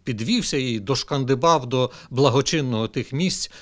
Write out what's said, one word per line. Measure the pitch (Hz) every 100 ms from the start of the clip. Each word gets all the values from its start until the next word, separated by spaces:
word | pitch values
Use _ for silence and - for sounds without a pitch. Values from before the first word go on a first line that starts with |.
підвівся | - 110 117 240 - 147
і | 131 113
дошкандибав | 98 135 - 143 127 131 170 160 123
до | 127 123 - -
благочинного | 127 139 131 - 165 131 110 110
тих | 131 -
місць | 135 185 - - -